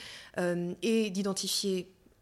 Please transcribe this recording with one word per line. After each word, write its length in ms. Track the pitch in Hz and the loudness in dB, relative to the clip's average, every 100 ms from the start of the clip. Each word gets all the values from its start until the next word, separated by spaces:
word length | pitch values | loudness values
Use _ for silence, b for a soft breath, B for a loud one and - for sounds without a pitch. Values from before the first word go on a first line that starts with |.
| B B B - | B B B -2
euh, 360 | 180 175 175 - | 0 2 -2 -2
et 260 | 233 226 214 | 2 4 4
d'identifier 800 | 185 202 190 196 - 202 185 175 - - _ | 0 0 0 -2 0 0 0 -2 -14 -20 _